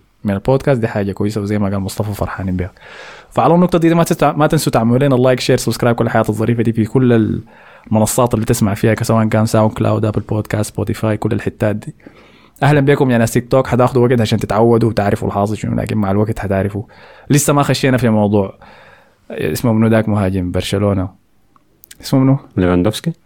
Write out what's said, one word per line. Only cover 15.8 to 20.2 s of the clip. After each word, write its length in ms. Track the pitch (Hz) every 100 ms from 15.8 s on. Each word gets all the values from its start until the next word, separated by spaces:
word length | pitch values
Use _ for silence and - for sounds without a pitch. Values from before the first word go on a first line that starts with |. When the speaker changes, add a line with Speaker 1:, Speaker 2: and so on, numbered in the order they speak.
| 107 107
Speaker 1:
مع 120 | 98
الوقت 280 | 101 107 110
حتعرفوا. 440 | 98 95 101 101 - - - - -
لسه 220 | 139 160
ما 100 | 143
خشينا 340 | 139 131 139 127
في 120 | 120
موضوع 460 | 107 104 104 95 - - - - - _ _ -
اسمه 420 | - - 78 120
منو 160 | 110 113
داك 200 | 110 107
مهاجم 420 | 104